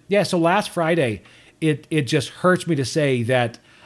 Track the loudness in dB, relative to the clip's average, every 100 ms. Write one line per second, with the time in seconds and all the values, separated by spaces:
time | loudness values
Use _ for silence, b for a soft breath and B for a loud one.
0 | -2 0 2 2 2 2 -2 -4 0 0
1 | 0 -2 B B B _ -2 -2 -2 -2
2 | 0 -2 -2 -2 0 0 0 -2 -2 0
3 | 0 0 2 0 0 -6 b b